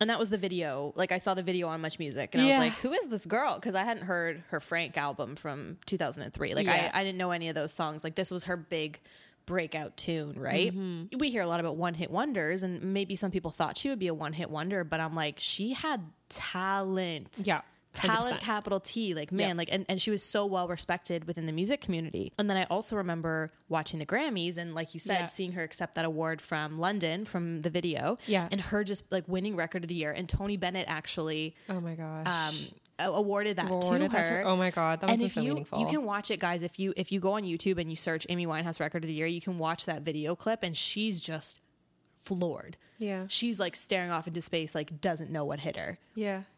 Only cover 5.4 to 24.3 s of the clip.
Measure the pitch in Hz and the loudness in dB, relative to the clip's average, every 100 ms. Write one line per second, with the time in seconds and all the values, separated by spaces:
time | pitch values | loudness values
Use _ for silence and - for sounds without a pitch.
5.4 | 151 139 85 180 - 190 147 156 151 - | -6 -6 -8 -10 -4 -2 0 -2 -8 -4
6.4 | - - 190 175 170 190 196 185 180 170 | -2 2 4 2 2 0 0 0 0 0
7.4 | 165 160 151 - 160 156 160 160 180 180 | -2 -2 -2 -2 -2 -4 -4 -2 0 -2
8.4 | 175 180 156 165 156 151 - - - _ | -2 -4 -2 -2 -2 -6 -18 -20 -20 _
9.4 | - 180 160 156 151 - - 160 147 139 | -2 -2 0 -4 -4 -4 -2 0 -2 -4
10.4 | 135 160 180 185 185 170 180 254 285 233 | 2 4 4 2 -2 -4 -4 0 0 2
11.4 | 175 170 170 151 175 165 170 175 294 208 | 2 2 0 0 0 0 -2 0 0 2
12.4 | 156 185 185 175 190 196 185 196 196 185 | 2 0 -2 -2 0 0 0 -2 0 -2
13.4 | 165 - 160 - 285 254 185 156 156 160 | -2 0 0 0 -2 0 0 0 -2 -4
14.4 | 165 151 170 196 160 160 160 160 151 - | -4 -2 -2 -2 0 0 0 0 -2 0
15.4 | - - 214 262 311 254 160 - - - | -2 0 -2 0 0 -2 -4 -14 -10 -6
16.4 | - 185 190 196 190 185 180 156 - - | -4 0 2 2 2 0 0 -2 -6 -2
17.4 | 196 156 - _ _ - 190 220 240 - | 2 2 0 _ _ 0 2 4 2 0
18.4 | 220 214 202 196 - 233 214 156 151 190 | 0 -2 2 0 0 -2 0 0 0 2
19.4 | 196 170 170 196 - 190 220 208 - 214 | 2 2 0 0 0 0 2 2 2 2
20.4 | 202 185 175 170 - 175 - 170 160 170 | 2 2 0 -2 0 -2 0 -2 -2 -4
21.4 | 160 156 202 285 - 165 165 - - - | -2 0 2 2 0 -2 -2 -4 -4 0
22.4 | 208 190 180 185 - 214 180 165 165 160 | 2 2 2 0 0 0 0 0 0 0
23.4 | 160 - - 165 156 156 151 220 302 | -2 -6 -2 0 0 -4 0 0 2